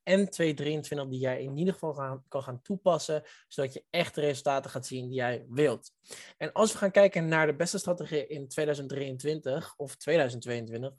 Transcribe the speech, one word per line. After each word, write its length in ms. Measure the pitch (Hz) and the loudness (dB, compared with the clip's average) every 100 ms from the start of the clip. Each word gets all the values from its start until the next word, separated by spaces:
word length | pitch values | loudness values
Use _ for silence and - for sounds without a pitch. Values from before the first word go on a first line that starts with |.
en 260 | - 190 196 | 2 2 2
twee 240 | - 165 | 0 0
drieëntwintig 540 | 147 147 156 - 147 135 | 0 -2 -2 -4 -6 -4
die 120 | 131 | -2
jij 220 | 127 127 | -2 -2
in 160 | 135 139 | -4 -2
ieder 160 | 185 | -2
geval 200 | 180 160 | -2 -6
gaan, 300 | 143 135 135 - | -6 -6 -8 -8
kan 160 | 139 | -8
gaan 180 | 131 123 | -6 -10
toepassen, 640 | - 196 185 160 - 151 - - _ | -8 0 2 2 0 -4 -6 -18 _
zodat 260 | - 135 | -4 -4
je 120 | - - | -4 -4
echt 260 | 170 165 - | -2 -2 0
de 60 | |
resultaten 500 | 147 131 147 139 131 | 0 0 0 0 -2
gaat 140 | 135 127 | -8 -8
zien 220 | 127 127 | -8 -6
die 80 | 127 | -2
jij 300 | 123 117 127 | -2 -2 -4
wilt. 420 | 127 147 110 - _ - - - - | 2 2 2 -8 _ -20 -18 -18 -10
En 140 | 156 | -4
als 200 | - 214 | 2 2
we 60 | - | 2
gaan 140 | 202 | 4
kijken 360 | 202 196 180 160 | 8 8 6 2
naar 200 | 160 151 | 4 4
de 80 | 143 | 2
beste 220 | 170 196 | -2 -2
strategieën 520 | - 175 151 151 - | -2 -2 -2 -4 -4
in 180 | 147 135 | -8 -6
tweeduizend 420 | - 151 143 135 | -2 0 -2 -4
drieëntwintig 840 | 135 135 127 143 156 135 147 - - | -6 -6 -4 -4 -4 -2 -4 -6 -10
of 180 | 139 - | -12 -8
tweeduizend 460 | - 165 131 123 | 2 4 4 -2
tweeëntwintig, 520 | 120 120 113 113 135 | -6 -6 -6 -8 -8